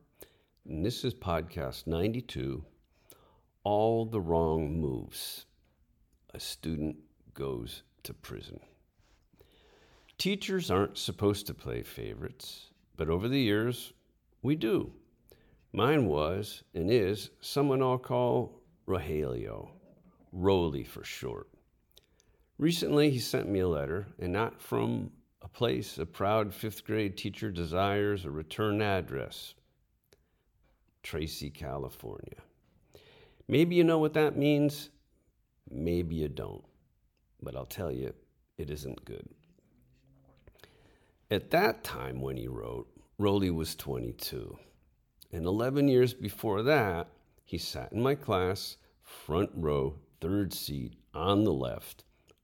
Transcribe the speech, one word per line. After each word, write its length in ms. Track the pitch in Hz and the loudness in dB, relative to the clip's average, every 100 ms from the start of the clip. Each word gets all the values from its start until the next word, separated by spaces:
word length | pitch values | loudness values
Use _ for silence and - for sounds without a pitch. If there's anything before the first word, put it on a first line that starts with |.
| _ - - _ _ _ - | _ -20 -20 _ _ _ -8
and 160 | 78 | -2
this 200 | 101 120 | -2 -2
is 100 | 127 | -4
podcast 720 | - 92 82 82 85 65 65 - | -4 0 0 -2 -4 -6 -6 -2
ninety-two, 800 | 80 104 117 - 67 65 65 76 _ _ _ - - _ _ _ _ | 0 0 0 -6 -6 -4 -6 -10 _ _ _ -20 -20 _ _ _ _
All 420 | 101 104 110 113 | 0 2 4 2
the 160 | 113 110 | 0 -2
Wrong 600 | 82 82 82 82 76 80 | 2 4 4 2 2 0
Moves. 640 | 73 62 - - - - - _ _ _ _ _ _ _ _ | 0 -2 -6 -10 -10 -12 -18 _ _ _ _ _ _ _ _
A 60 | - | -12
Student 560 | - - 80 80 78 76 - _ - | -10 -8 -6 -4 -4 -6 -14 _ -18
Goes 520 | - 67 62 58 - - _ | -8 -6 -4 -8 -12 -18 _
to 100 | - | -18
Prison. 460 | - - 52 50 50 - _ _ _ _ _ _ _ _ _ _ _ _ - _ - | -16 -14 -12 -12 -16 -18 _ _ _ _ _ _ _ _ _ _ _ _ -20 _ -4
Teachers 500 | 185 202 202 190 170 | -2 -2 -2 -2 2
aren't 300 | 92 101 - | 2 2 -2
supposed 480 | - - 101 101 - | -6 0 2 0 -4
to 80 | |
play 300 | - - 60 | -10 -6 -6
favorites, 880 | - - 53 52 - - - - - _ _ - | -6 -10 -10 -8 -10 -12 -16 -16 -18 _ _ -4
but 120 | 80 | 0
over 200 | 87 113 | 0 2
the 100 | 139 | 2
years, 540 | 113 104 117 123 - - _ _ _ _ | 4 4 2 -2 -8 -18 _ _ _ _
we 140 | 123 156 | -2 0
do. 340 | - 381 - - _ _ _ - _ _ _ | 2 0 0 -8 _ _ _ -20 _ _ _
Mine 340 | 95 120 156 107 | 2 4 6 4
was, 580 | 73 76 95 104 - - | 4 2 0 -6 -10 -10
and 160 | 85 85 | -2 4
is, 400 | 120 92 107 - - | 4 4 0 -6 -14
someone 400 | - 214 151 131 | -4 2 4 4
I'll 160 | 131 127 | 4 2
call 640 | - 123 123 123 117 - _ _ - | 0 2 4 2 0 -6 _ _ -2
Rogelio, 800 | 90 76 78 69 62 52 53 - - - - - _ _ | -2 0 -2 -2 -2 -6 -8 -12 -18 -20 -20 -20 _ _
Roly 500 | 92 92 95 85 71 | 0 6 6 4 0
for 220 | - - | -6 -12
short. 420 | - - 62 50 50 _ _ _ _ _ _ _ _ _ _ - | -12 -10 -8 -8 -12 _ _ _ _ _ _ _ _ _ _ 0
Recently, 520 | 156 170 147 147 151 | 2 2 2 4 6
he 80 | 131 | 4
sent 320 | - 131 85 | 0 -2 0
me 100 | 98 | 2
a 80 | 92 | 2
letter, 380 | 76 69 87 101 - | 2 0 -4 -6 -6
and 140 | - | -2
not 300 | 95 113 - | 0 -2 -4
from 480 | - 117 117 117 95 - _ _ | -4 -2 0 0 -4 -10 _ _
a 60 | - | -16
place 500 | - 117 127 110 - | -2 0 0 -4 -8
a 80 | 82 | -8
proud 480 | - 98 110 98 | -2 2 2 0
fifth 320 | - 110 - - | -4 -10 -8 -4
grade 280 | 107 104 | -2 -2
teacher 360 | 95 101 - 107 | -4 -8 -6 -6
desires, 760 | 85 82 87 98 101 104 101 | -4 -2 2 2 2 2 0
a 60 | 80 | -4
return 500 | 76 78 - 107 104 | -8 -6 -2 0 2
address. 720 | 104 95 69 67 53 - - - _ _ _ _ _ _ _ _ _ _ _ _ _ _ | 2 0 0 -4 -6 -10 -16 -18 _ _ _ _ _ _ _ _ _ _ _ _ _ _
Tracy, 480 | - 80 78 - 73 | -10 -6 -6 -6 -10
California. 880 | 73 71 69 64 - 57 50 - - - _ _ _ _ - - - - - - | -8 -8 -6 -8 -10 -12 -12 -14 -18 -20 _ _ _ _ -20 -20 -20 -20 -14 2
Maybe 300 | 143 170 175 | 4 6 8
you 80 | |
know 140 | 165 160 | 6 6
what 160 | 151 | 4
that 240 | 156 151 - | 4 4 4
means, 500 | 143 147 147 147 - _ _ _ _ _ _ _ - | 4 6 4 2 -8 _ _ _ _ _ _ _ -12
maybe 440 | 64 82 87 85 | -4 0 0 0
you 140 | 80 76 | -2 -4
don't. 360 | - 50 50 - _ _ _ _ _ _ _ | -4 -8 -10 -16 _ _ _ _ _ _ _
But 140 | - 64 | -10 -8
I'll 100 | 64 | -8
tell 260 | - 85 | -6 -4
you, 220 | 64 64 - _ _ _ - | -4 -6 -8 _ _ _ -10
it 140 | 76 | -8
isn't 340 | 73 69 - | -6 -8 -10
good. 240 | - 55 - - _ _ _ _ _ _ _ _ _ _ - - - _ _ _ _ _ - | -12 -14 -14 -20 _ _ _ _ _ _ _ _ _ _ -20 -20 -20 _ _ _ _ _ -4
At 200 | 101 - | -2 2
that 340 | 165 208 - | 2 4 0
time 380 | - 64 65 64 | -6 -8 -6 -4
when 160 | 67 65 | -4 -4
he 100 | 58 | -6
wrote, 400 | 60 57 60 - - - - | -8 -8 -10 -12 -16 -14 0
Roly 320 | 101 101 95 | 2 4 4
was 260 | 80 78 - | 0 -2 -6
twenty-two. 800 | - 64 60 58 - 64 50 - - _ _ _ _ _ - | -6 -4 -4 -8 -8 -8 -10 -14 -20 _ _ _ _ _ -10
And 140 | 87 | -4
eleven 440 | 85 104 127 139 143 | 0 0 0 4 6
years 260 | 123 127 | 8 6
before 480 | - 101 - 113 98 | 4 -8 -4 -2 0
that, 460 | 120 151 104 85 82 - _ _ | 4 4 4 0 -4 -12 _ _
he 140 | - 85 | -8 -6
sat 340 | - - 62 | -6 -8 -6
in 80 | 107 | 0
my 140 | 127 | 0
class, 640 | 143 - 95 90 98 - - _ _ | 0 0 2 2 0 -6 -12 _ _
front 480 | - - - 82 101 | -20 -14 0 2 2
row, 400 | - 78 71 67 76 - - | 0 0 2 0 -4 -14 -6
third 320 | 82 101 95 | -2 0 0
seat, 400 | - - 73 58 - _ | -4 -6 -6 -6 -10 _
on 320 | - 90 101 | -2 2 6
the 80 | 107 | 6
left. 500 | 71 62 53 - - - _ _ _ | 4 0 -6 -12 -18 -20 _ _ _